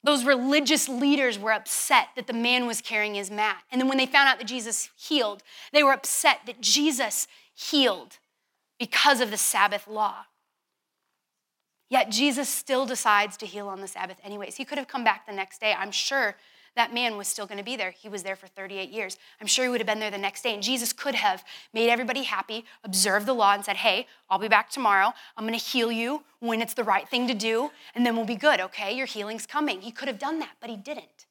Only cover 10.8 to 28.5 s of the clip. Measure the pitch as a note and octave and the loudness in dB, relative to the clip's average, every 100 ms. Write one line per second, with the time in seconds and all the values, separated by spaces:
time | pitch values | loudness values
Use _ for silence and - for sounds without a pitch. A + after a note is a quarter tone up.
10.8 | _ _ _ _ _ _ _ _ _ _ | _ _ _ _ _ _ _ _ _ _
11.8 | _ B3+ G#3+ G#3+ C#4+ B3+ C4+ - - B3+ | _ 2 2 2 2 2 -2 -4 -2 0
12.8 | C4 B3 A3+ G#3 G#3 - G#3 G3+ G3+ F#3+ | 0 0 4 4 2 -4 -12 -10 -10 -10
13.8 | F#3+ F#3 F#3 F#3 G3+ G#3 G3 - C4+ D4 | -12 -10 -10 -10 -12 -10 -10 -10 -8 -8
14.8 | C4+ C4+ A3+ G3 - G3 F#3+ - A3 G3+ | -6 -8 -8 -12 -12 -10 -10 -6 -6 -4
15.8 | G#3 F#3+ - C#4 A3 - _ _ _ - | -6 -6 -4 -2 -4 -6 _ _ _ -4
16.8 | A3 A#3+ B3 G#3 G3 - G3+ G3+ G3+ B3+ | -2 -2 -4 -4 -6 -6 -8 -10 -8 -6
17.8 | F#3 F3+ G#3+ G#3 F#3 F#3+ F#3+ - F#3+ G3 | -8 -8 -14 -10 -8 -10 -12 -16 -12 -10
18.8 | F#3+ G#3+ F#3+ F#3+ - _ G#3+ - B3+ A#3+ | -8 -8 -10 -12 -18 _ -2 0 2 0
19.8 | A3 G#3+ G#3+ G3 G3+ - B3 G#3 G3+ C4 | -2 -2 -4 -4 -6 -4 -4 -4 -2 -2
20.8 | A#3 - C#4+ - G#3 F#3 - - - A3+ | -2 -4 -4 0 0 -2 -8 -20 -8 0
21.8 | A#3 A#3 B3 B3+ B3+ G3 F#3+ G#3+ - - | 2 4 0 -4 -2 -4 -4 -10 -12 -18
22.8 | - F#3+ G3 G3 G#3 B3 G3+ G3+ G3+ G3 | -4 0 2 2 2 4 4 4 0 0
23.8 | A#3 G3 B3+ _ _ F#3+ G#3+ G#3+ - - | 2 2 -4 _ _ -2 4 2 2 -2
24.8 | A#3+ G3 G3+ - - - A3 A#3 - B3+ | 2 4 4 0 -16 -8 -4 -4 -2 0
25.8 | A#3 A3+ A#3 D4 _ _ A#3 A3+ A3+ - | 0 0 -2 -4 _ _ -4 -2 -2 -4
26.8 | G#3+ G3 - B3 B3 A3 A3 A3+ D4 - | 0 0 0 -2 0 -2 0 0 -2 -8
27.8 | - - A#3+ A#3 A3 A3+ D4 | -14 0 2 2 -2 0 2